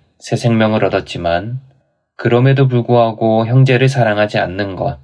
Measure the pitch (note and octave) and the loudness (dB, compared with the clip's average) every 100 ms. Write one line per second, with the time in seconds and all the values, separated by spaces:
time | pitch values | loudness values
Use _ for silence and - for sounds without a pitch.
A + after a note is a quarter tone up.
0 | _ _ - A2+ A#2+ A2+ G#2+ G#2+ G2 F#2+ | _ _ -8 -4 0 2 2 0 0 -2
1 | - F2+ E2+ E2+ G#2+ C3 - _ _ _ | -4 -6 -4 -4 -4 -10 -14 _ _ _
2 | _ - A#2+ A#2+ C3 C#3 C3+ B2 A#2 A#2+ | _ -6 0 2 4 2 2 0 2 2
3 | A2+ A2 A2+ A2 A2 B2+ C3+ B2 C3+ C3+ | 2 0 0 0 2 4 4 4 0 0
4 | A2 G#2 G#2 A2 E2+ F#2 G2+ F2+ F2+ - | 0 0 -2 -2 -4 -4 -8 -6 -8 -8